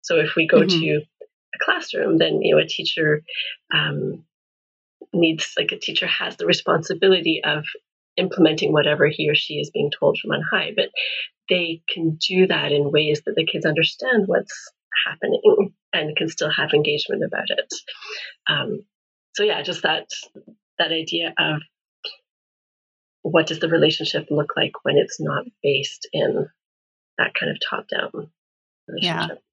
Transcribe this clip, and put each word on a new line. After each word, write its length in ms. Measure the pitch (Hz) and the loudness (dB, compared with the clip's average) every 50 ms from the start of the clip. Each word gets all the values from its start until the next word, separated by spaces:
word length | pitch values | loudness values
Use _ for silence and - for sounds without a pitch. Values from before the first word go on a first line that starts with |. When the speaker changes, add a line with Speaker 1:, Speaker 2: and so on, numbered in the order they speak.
Speaker 1:
So 160 | - - 175 160 | -2 0 2 2
if 160 | 156 156 - | 2 2 2
we 120 | 170 160 160 | 0 2 6
go 120 | - - | 6 6
Speaker 2:
Mm-hmm. 180 | 160 190 180 165 | 6 6 2 2
Speaker 1:
to 200 | 165 156 151 151 151 _ _ _ - _ _ _ _ _ - | 2 2 0 0 -2 _ _ _ -20 _ _ _ _ _ -10
a 100 | - - | -6 -2
classroom, 520 | - - 339 - - - - 165 165 165 160 | -2 -2 -2 -2 -6 -4 -2 0 2 4 4
then, 240 | 165 160 156 - | 4 2 0 0
you 140 | - - - | 2 4 4
know, 60 | 156 | 4
a 60 | 160 160 | 2 2
teacher, 560 | - - 160 160 - 165 160 151 151 151 156 - - - - - - _ _ _ - | -4 -6 -4 -4 -2 0 2 2 0 0 -2 -10 -10 -10 -10 -10 -12 _ _ _ -2
um, 500 | 156 156 151 147 147 - - - 165 - _ _ _ _ _ _ _ _ _ _ _ _ _ _ _ - _ - | -2 -2 -2 -4 -4 -4 -6 -6 -8 -14 _ _ _ _ _ _ _ _ _ _ _ _ _ _ _ -18 _ 2
needs, 400 | 175 170 165 160 160 - - - - | 4 4 4 2 0 -4 -6 -4 -2
like, 140 | 147 - | -2 -2
a 80 | 147 143 | -4 -4
teacher 260 | - - 160 - 190 170 | -8 -4 -4 -2 -2 -2
has 300 | - - - - - - | -2 -4 -4 -6 -6 -4
the 80 | 170 | 0
responsibility 960 | 165 175 - - - 160 165 165 - 185 170 185 190 190 180 160 160 160 - - | 0 0 0 2 2 2 2 2 -2 -2 2 4 4 4 4 4 0 -2 0 0
of 220 | 151 151 151 151 - - - _ _ _ _ _ _ _ - | -2 -2 -2 -4 -8 -14 -16 _ _ _ _ _ _ _ -2
implementing 540 | 180 180 - - 170 156 156 151 - 151 | -2 -2 4 6 6 6 6 4 0 2
whatever 360 | 156 151 143 147 151 147 143 147 | 4 4 4 4 4 4 4 2
he 220 | 151 - - 147 | 2 0 0 0
or 60 | 151 | 0
she 200 | 156 - - 156 | -2 -4 -6 -6
is 160 | 147 143 147 | -6 -6 -6
being 200 | _ - 143 147 - - | _ -2 -2 -2 -2 2
told 200 | - 147 - - | 2 2 2 0
from 120 | - - | -4 -4
on 120 | - - 156 - | -4 -4 -2 -2
high, 200 | - 185 170 - - | -2 -2 -2 -2 -2
but 140 | - - - _ - - - - - - - _ _ _ - | -2 -2 -2 _ -8 -8 -6 -6 -8 -10 -12 _ _ _ 0
they 320 | 180 180 175 165 165 165 _ - | 0 0 0 -4 -6 -6 _ -8
can 300 | - 180 165 160 156 156 - - | -6 -2 0 -2 0 0 -2 0
do 180 | 185 185 190 185 | 4 4 6 6
that 240 | 175 151 147 147 | 4 0 0 2
in 200 | 143 147 147 143 | 2 2 2 4
ways 300 | 143 151 156 151 151 147 _ | 2 2 2 2 0 -2 _
that 80 | - - | -2 -2
the 100 | - 160 | 0 -2
kids 200 | 165 - 165 156 | 0 -2 0 0
understand 600 | 165 151 160 160 156 - - - 254 254 233 190 190 | 0 2 2 0 0 0 -4 -2 2 2 2 4 4
what's 420 | 175 - - - - - - - _ _ _ _ - - - - | 0 0 0 -2 -14 -18 -18 -20 _ _ _ _ -2 -2 -2 -2
happening 680 | 170 _ - - - - - 214 - - 196 190 _ _ _ _ - | -4 _ -2 0 0 6 6 6 8 8 4 0 _ _ _ _ -4
and 220 | 175 151 151 151 | -4 -4 -2 -2
can 120 | - 165 160 | -2 -4 -4
still 240 | - - 160 151 | -2 -4 -4 -2
have 220 | 156 - 139 156 151 | 0 -2 0 2 2
engagement 500 | 147 147 151 147 147 - - - - - | 2 2 2 0 -2 -2 -4 -2 -2 -2
about 260 | - - - - - | -4 -4 -4 -4 -2
it. 240 | - - - _ - - - - - - - - - - - - - _ _ - | -2 -4 -4 _ -10 -14 -14 -16 -18 -18 -16 -14 -14 -12 -14 -14 -18 _ _ -2
Um, 360 | - 143 - - - - - _ _ _ _ _ _ _ _ _ _ | -2 0 0 -4 -6 -8 -8 _ _ _ _ _ _ _ _ _ _
so 100 | - 208 | -2 0
yeah, 180 | 214 170 - - | 0 0 -2 -4
just 200 | 180 175 - - | -6 -8 -2 -2
that, 240 | 165 156 - - _ - - - - _ - - - - _ _ _ _ - | 0 0 -2 -4 _ -14 -14 -14 -18 _ -20 -20 -20 -20 _ _ _ _ -2
that 140 | 175 151 | -2 0
idea 420 | 165 160 160 160 170 170 165 160 160 - | 0 -4 -4 -4 -6 -4 -4 -4 -2 -2
of 240 | 160 156 156 156 156 _ _ _ _ _ _ _ - - - _ _ _ _ _ _ _ _ _ _ _ _ _ _ _ _ _ _ _ _ _ | 0 0 -2 -4 -6 _ _ _ _ _ _ _ -16 -16 -16 _ _ _ _ _ _ _ _ _ _ _ _ _ _ _ _ _ _ _ _ _
what 260 | _ 165 160 170 160 - | _ 2 2 2 2 2
does 120 | 160 - | -2 -4
the 100 | - 160 | -2 0
relationship 580 | 165 156 147 156 156 - 160 - - 156 151 - | 4 4 4 4 2 0 -4 -4 -4 -6 -4 -2
look 240 | 151 147 147 147 - | -2 -2 -2 -2 -2
like 160 | 156 147 - - - _ | -2 -2 -2 -4 -4 _
when 140 | 135 139 147 | 2 2 2
it's 220 | - - - - | 2 2 -4 -8
not 260 | 156 151 143 139 - 247 _ _ - | -6 -4 -4 -4 -6 -8 _ _ 0
based 440 | 143 139 139 139 - - - - - - | 0 0 0 -2 -6 -10 -12 -18 -6 -2
in 340 | 160 - - - - - - _ _ _ _ _ _ _ _ _ _ _ _ _ - | -2 0 0 0 -2 -4 -6 _ _ _ _ _ _ _ _ _ _ _ _ _ -4
that 160 | 147 175 _ - | -4 -2 _ -4
kind 120 | - - | -4 -4
of 60 | - - - - | -4 -4 -6 -6
top-down 600 | - - - - - - - - - - - - _ _ _ _ _ _ _ _ _ _ _ - - - | -6 -8 -8 -8 -6 -6 -6 -6 -6 -10 -12 -12 _ _ _ _ _ _ _ _ _ _ _ -14 -8 -4
Speaker 2:
Yeah. 300 | - 180 165 170 - 165 | -4 -4 -2 -4 -4 -6
Speaker 1:
relationship? 160 | - - _ _ | -8 -14 _ _